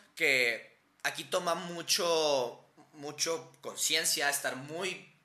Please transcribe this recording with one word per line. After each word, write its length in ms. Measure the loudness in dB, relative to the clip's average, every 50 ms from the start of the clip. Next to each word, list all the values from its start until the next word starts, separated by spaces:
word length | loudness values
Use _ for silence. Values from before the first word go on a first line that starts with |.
| -20 _ _
que 600 | 0 2 4 4 4 4 2 0 -2 -8 -14 _ _ _ _ _ _ -4
aquí 200 | -4 -4 -4 -4
toma 300 | -2 -2 0 2 0 0
mucho, 1080 | 0 -2 -6 -8 -8 0 0 2 2 4 4 4 4 4 4 4 4 2 -2 -4 -10 -18 _ _ -20 -20 _ -18
mucho 580 | -12 -12 -10 -4 -2 -2 -2 -2 -4 -6 -12 -20 _
conciencia, 680 | -14 -12 -6 -2 0 2 2 2 2 2 0 2 2 0
estar 260 | 0 0 -2 -4 -4
muy 540 | -6 -8 -10 -8 -6 -4 -6 -6 -8 -12 -20 _ _